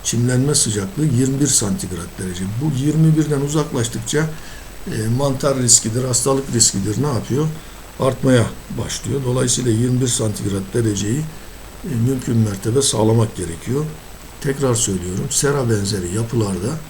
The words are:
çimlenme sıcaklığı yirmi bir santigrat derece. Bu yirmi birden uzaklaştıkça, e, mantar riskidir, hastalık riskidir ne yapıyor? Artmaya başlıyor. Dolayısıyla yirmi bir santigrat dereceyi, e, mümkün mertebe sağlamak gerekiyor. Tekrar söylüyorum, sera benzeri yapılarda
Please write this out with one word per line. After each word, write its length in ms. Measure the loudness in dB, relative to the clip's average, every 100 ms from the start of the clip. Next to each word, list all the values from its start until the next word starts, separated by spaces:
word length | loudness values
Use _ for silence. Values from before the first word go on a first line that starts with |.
çimlenme 520 | -2 2 2 4 4 2
sıcaklığı 500 | 2 0 -4 0 2
yirmi 340 | 2 2 2
bir 80 | 2
santigrat 600 | 2 2 -2 -4 -8 -8 -8
derece. 240 | -8 -4 -4 -2
Bu 160 | -2 0
yirmi 380 | 2 4 6 6
birden 240 | 4 2
uzaklaştıkça, 880 | 0 0 0 0 -2 -4 -2 0 0 -4 -12 -14 -14 -12 -8
e, 200 | -4 0 2
mantar 400 | 2 2 0 2
riskidir, 460 | 4 4 4 -2
hastalık 500 | 0 0 2 0 2
riskidir 500 | 2 2 2 -2 0
ne 40 | 0
yapıyor? 400 | 0 0 0 0 -2 -12 -16 -18 -2
Artmaya 460 | -2 2 4 4 4 -2 -8 -6
başlıyor. 440 | -6 -6 -4 -2 0
Dolayısıyla 460 | 0 2 0 2
yirmi 300 | 2 2 2
bir 60 | 2
santigrat 680 | 0 0 -2 -2 -2 -2
dereceyi, 480 | 0 0 0 0 0 -2 -8 -14 -16 -16 -12 -4
e, 40 | 0 0
mümkün 280 | 0 0 2
mertebe 440 | 2 0 0 2
sağlamak 540 | 2 2 4 4 2 0
gerekiyor. 500 | -8 -8 -4 -2 -2 -6 -14 -18 -18 -8
Tekrar 340 | -4 0 0 2
söylüyorum, 500 | 0 -2 -2 -4 -2
sera 400 | 0 2 2 2
benzeri 460 | 2 0 -2 -2 -2
yapılarda 640 | -2 0 0 0 -2 -4 -8